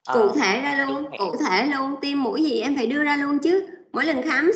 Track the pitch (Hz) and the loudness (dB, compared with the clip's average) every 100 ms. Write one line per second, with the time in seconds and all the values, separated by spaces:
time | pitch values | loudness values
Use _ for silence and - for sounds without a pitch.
0 | - 254 208 294 294 247 285 277 277 277 | -2 2 4 2 0 0 -2 -2 -2 -4
1 | 294 - 196 247 277 185 277 277 277 285 | -6 -4 -4 -2 0 0 0 -2 -4 -4
2 | 285 285 240 277 311 226 247 269 226 294 | -4 -2 0 0 0 0 0 0 0 0
3 | 294 285 285 285 320 381 - - - 233 | 0 0 0 0 2 2 0 -14 -8 -4
4 | 302 269 302 262 330 | 0 0 0 2 2